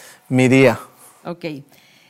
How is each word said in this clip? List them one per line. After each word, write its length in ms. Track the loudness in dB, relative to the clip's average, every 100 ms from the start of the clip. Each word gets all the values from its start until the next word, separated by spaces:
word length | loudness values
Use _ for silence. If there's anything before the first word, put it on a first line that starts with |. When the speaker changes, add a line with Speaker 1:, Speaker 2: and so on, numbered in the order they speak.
| -20 -20 -6
Speaker 1:
mi 200 | 0 2
día. 300 | 4 2 0 -10 _ -20 _
Speaker 2:
Ok. 200 | -16 -14 -14 -16 -20 _ _ _ _